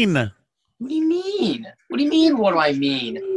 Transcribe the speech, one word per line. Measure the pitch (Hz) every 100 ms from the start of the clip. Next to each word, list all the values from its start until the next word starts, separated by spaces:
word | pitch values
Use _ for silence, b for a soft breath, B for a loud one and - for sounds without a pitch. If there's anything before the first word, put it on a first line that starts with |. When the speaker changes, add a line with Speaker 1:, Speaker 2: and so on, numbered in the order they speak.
| 208
Speaker 1:
mean? | 147 104 - _ _ _ _
Speaker 2:
what | 254
do |
you | 311 320
mean? | 349 381 403 208 226 - - -
What | 247
do |
you | 294
mean, | 320 320 262
what | 202
do | 170
I | 151
mean? | 139 139 185 117 381 392